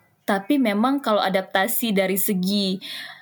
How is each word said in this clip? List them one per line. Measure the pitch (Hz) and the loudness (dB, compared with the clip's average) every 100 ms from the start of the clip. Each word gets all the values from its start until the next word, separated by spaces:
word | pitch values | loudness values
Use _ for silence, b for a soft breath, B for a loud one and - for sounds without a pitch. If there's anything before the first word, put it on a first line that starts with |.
| _ _ | _ _
Tapi | - 202 196 294 | -2 -2 2 2
memang | 233 202 247 285 | 2 2 2 0
kalau | 277 208 | 0 0
adaptasi | 190 190 190 196 190 - 233 | 2 0 0 0 0 0 0
dari | 196 190 190 | 0 0 0
segi | - 196 185 202 190 190 B B B B | 0 0 0 0 0 -2 B B B B